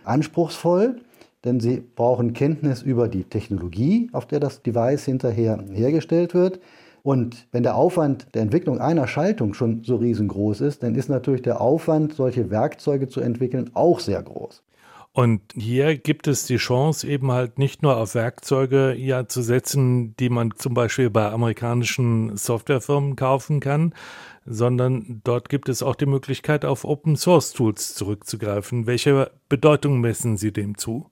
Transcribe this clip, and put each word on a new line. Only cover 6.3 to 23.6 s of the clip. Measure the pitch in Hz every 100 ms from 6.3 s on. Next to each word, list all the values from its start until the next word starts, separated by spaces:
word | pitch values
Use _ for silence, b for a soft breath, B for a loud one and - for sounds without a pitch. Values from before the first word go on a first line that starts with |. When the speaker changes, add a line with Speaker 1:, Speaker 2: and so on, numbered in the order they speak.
Speaker 1:
wird. | 180 185 185 B B B B
Und | 139 135 117 - -
wenn | 120
der | 123 104
Aufwand | 170 175 147 127 -
der | 117
Entwicklung | 107 156 165 120
einer | 127 165 123
Schaltung | 147 175 220 107
schon | - 117 113
so | 113 120
riesengroß | 120 107 104 95 104 101
ist, | 143 139
dann | 120 139
ist | 131
natürlich | 131 - 127
der | 127 -
Aufwand, | 117 156 - 156 151
solche | 151 127 120 98
Werkzeuge | 107 147 - - 143 131
zu | 135
entwickeln, | 123 120 123 131 117 -
auch | 160 170
sehr | - 90
groß. | - - - - _ B B B B
Speaker 2:
Und | - 120 110 -
hier | - 107 123 147 147
gibt | 151 147 151
es | 131 -
die | 120
Chance, | - 123 151 151 127
eben | 143 135
halt | 123 123 -
nicht | 135 -
nur | 147 120
auf | 110
Werkzeuge, | 120 113 - - 135 135 139 135 117
ja, | 131 127 123
zu | 127
setzen, | 117 127 - 139 127 123 117 -
die | 127
man | 120 113 -
zum | 131
Beispiel | 120 117 - 123
bei | 110 104
amerikanischen | 113 117 107 120 120 113 - 120 113 110 101
Softwarefirmen | - 117 - 135 - 143 139 123
kaufen | 131 135 -
kann, | 151